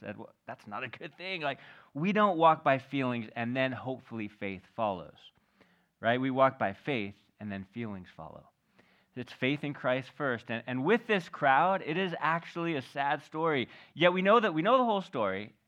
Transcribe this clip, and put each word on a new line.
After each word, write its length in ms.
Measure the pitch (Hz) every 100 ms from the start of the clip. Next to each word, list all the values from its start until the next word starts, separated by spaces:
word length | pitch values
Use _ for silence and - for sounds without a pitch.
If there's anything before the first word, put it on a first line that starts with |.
said. 180 | 104 104
Well, 140 | - _ -
that's 200 | 120 -
not 180 | 104
a 40 | 123
good 280 | - 165 -
thing." 260 | 185 185
Like, 160 | 147 131 - - -
we 180 | 139 180
don't 260 | 208 208 160
walk 260 | 160 160
by 140 | 151 131
feelings 500 | - 139 127 120 110
and 220 | - 117 131
then 160 | 131
hopefully 560 | 113 117 123 - 113 104
faith 340 | - 101 95 - -
follows, 400 | 110 92 73 - - _ _ _ _ _ _ _
right? 200 | 110 127
We 100 | 135
walk 280 | 131 131 -
by 140 | 104
faith 420 | 98 - 127 101 - _ -
and 100 | 107
then 160 | 98 95
feelings 360 | 120 113 95 87 -
follow. 280 | 80 - - _ _ _ _ _ _ 131
It's 160 | 120
faith 300 | - 131 143
in 120 | 143
Christ 360 | 139 131 127 127 -
first. 300 | 147 120 -
And, 160 | 117 127
and 180 | 127
with 220 | 147 233 -
this 220 | 202 165
crowd, 560 | - 139 135 175 190 135
it 100 | 160
is 160 | 190 165
actually 560 | 151 165 170 175 170
a 80 | 151
sad 400 | - 143 139 147
story. 460 | - 160 165 143 120 - -
Yet 180 | 139 175
we 100 | 185
know 180 | 190 233
that, 120 | 214
we 100 | 156
know 140 | 190 262
the 80 |
whole 180 | 240 202
story, 500 | 175 131 101 95 107 _